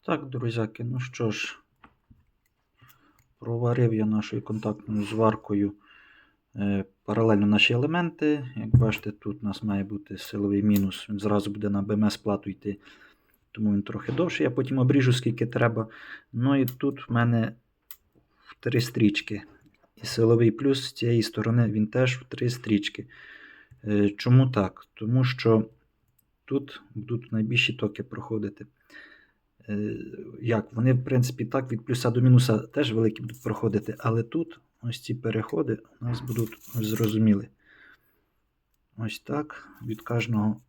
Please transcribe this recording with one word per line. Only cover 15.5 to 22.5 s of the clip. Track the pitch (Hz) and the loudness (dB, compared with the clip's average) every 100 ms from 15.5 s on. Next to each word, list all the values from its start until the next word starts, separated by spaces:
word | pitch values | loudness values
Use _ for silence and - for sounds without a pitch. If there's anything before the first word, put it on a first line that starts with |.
| 127 120 117 110 - - - _ | 2 0 0 -6 -10 -18 -20 _
Ну | 120 127 139 | -2 2 2
і | 127 | 2
тут | - 139 135 - | 0 -4 -4 -2
в | |
мене | 120 117 117 113 - _ _ _ - _ _ _ _ | 0 4 2 0 -6 _ _ _ -20 _ _ _ _
в | - - | -20 -8
три | 120 120 | -2 0
стрічки. | 123 - 107 101 - 104 - - _ _ _ _ | -2 2 2 2 -6 -10 -10 -20 _ _ _ _
І | 117 | -8
силовий | - 117 117 117 | 2 4 6 4
плюс | 110 139 135 | 4 0 0
з | - | -2
цієї | - 117 117 | -4 0 2
сторони, | 107 - 107 117 113 | 0 -2 0 2 2
він | 107 107 | 2 0
теж | 127 127 127 | 2 0 -2
в | |
три | - 110 123 | -10 -4 -4